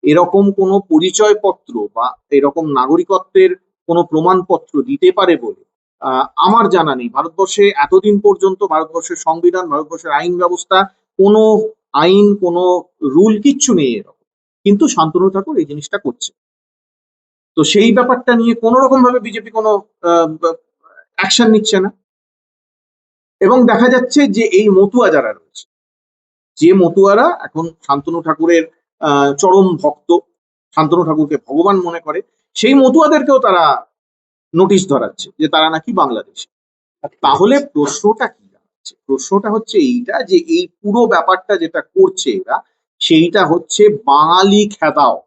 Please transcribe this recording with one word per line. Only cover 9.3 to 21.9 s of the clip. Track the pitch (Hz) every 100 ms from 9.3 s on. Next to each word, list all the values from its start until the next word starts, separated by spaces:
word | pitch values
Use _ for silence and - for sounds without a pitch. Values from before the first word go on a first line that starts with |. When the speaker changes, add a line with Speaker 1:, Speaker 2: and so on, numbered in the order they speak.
| 165 175 180 175
Speaker 1:
ভারতবর্ষের | 147 151 165 165
আইন | 147 170 180
ব্যবস্থা, | 175 175 - 190 185 _ _ _
কোনো | 190 214 220 214 214 - _
আইন, | 139 165 196 208 202
কোনো | 180 170 180 180 - _
রুল | 147 139 208 214
কিচ্ছু | 247 277 -
নেই | 196 139 113
এরকম, | - _ _ _ _ _
কিন্তু | - 202 311
শান্তনু | - 214 180 190
ঠাকুর | 190 196 285
এই | 147
জিনিসটা | 147 147 202
করছে। | 139 - - _ _ _ _ _ _ _ _ _ _ _ _ -
তো |
সেই | 151 208 226
ব্যাপারটা | 254 247 247 247 233
নিয়ে | 233 233
কোনো | 226 254
রকম | 269 262
ভাবে | 247 247
বিজেপি | 220 220 233
কোনো, | 220 220 208 196 _
আহ, | 175 170 165 156 170 165 _ _ _ _ _ -
অ্যাকশন | 196 - 226
নিচ্ছে | 220 214 202
না। | 190